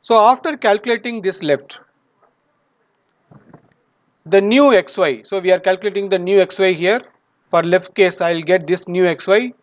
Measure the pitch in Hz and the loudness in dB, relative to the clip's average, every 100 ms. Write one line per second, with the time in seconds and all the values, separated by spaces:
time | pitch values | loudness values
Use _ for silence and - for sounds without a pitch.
0 | _ 226 214 254 330 - - 208 240 233 | _ 4 4 2 -2 -4 -2 0 -2 -6
1 | 240 233 190 185 156 139 - - _ _ | -6 -6 -8 -6 -4 -4 -4 -20 _ _
2 | _ _ _ _ _ _ _ _ _ _ | _ _ _ _ _ _ _ _ _ _
3 | _ _ _ _ _ - _ _ _ _ | _ _ _ _ _ -20 _ _ _ _
4 | _ _ 160 196 196 254 285 208 - - | _ _ 0 0 2 4 4 4 0 -4
5 | 165 117 - 196 180 180 185 185 202 196 | -4 -4 -8 -6 0 0 0 -2 -4 -6
6 | 196 185 175 196 185 - 190 165 175 233 | -4 -4 0 2 2 0 -2 0 -2 -2
7 | - _ _ _ _ 170 165 180 185 - | -6 _ _ _ _ -2 2 0 -2 0
8 | 185 170 170 165 160 185 156 180 - 180 | 0 2 -4 -4 -2 -2 0 -6 -4 -2
9 | 180 165 - 202 247 - | 0 -2 -2 -2 -2 -12